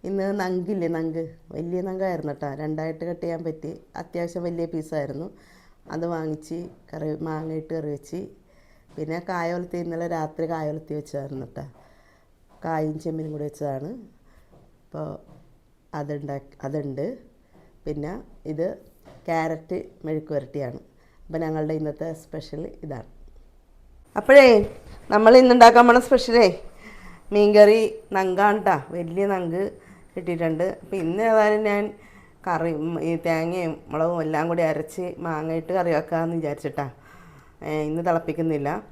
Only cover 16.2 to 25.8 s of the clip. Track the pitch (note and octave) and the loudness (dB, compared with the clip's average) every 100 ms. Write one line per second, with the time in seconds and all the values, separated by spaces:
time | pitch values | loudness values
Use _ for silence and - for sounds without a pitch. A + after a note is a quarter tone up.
16.2 | C#3+ C#3 - - C3+ D3 C#3+ C3+ E3+ C4+ | -8 -12 -12 -14 -8 -6 -6 -6 -6 -8
17.2 | - _ _ - - _ - D3 D3 G#3+ | -18 _ _ -20 -20 _ -10 -8 -8 -10
18.2 | - - - D3+ F3 - - _ - - | -16 -16 -10 -4 -4 -6 -18 _ -20 -16
19.2 | - E3 D#3+ D#3+ - F3+ - - D#3+ D#3 | -4 -2 -2 -6 -6 -8 -8 -14 -6 -6
20.2 | D#3 D3 B2+ D3 B2+ C3+ - _ _ _ | -4 -6 -6 -8 -8 -10 -20 _ _ _
21.2 | - E3 D#3+ D#3 D3+ D#3 D3+ D3 E3 D#3+ | -10 -6 -4 -4 -4 -4 -6 -6 -10 -10
22.2 | - D#3 - D3 E3 - D#3 C3 - - | -14 -14 -12 -12 -12 -14 -14 -14 -14 -20
23.2 | - - - _ _ - - - - - | -20 -20 -20 _ _ -20 -20 -20 -8 -4
24.2 | - C#4 C4 G#3+ G3+ - - - - G#3 | 8 10 12 8 4 -8 -20 -20 -2 6
25.2 | A3 B3+ B3+ B3 A#3 A#3+ | 10 12 10 12 12 12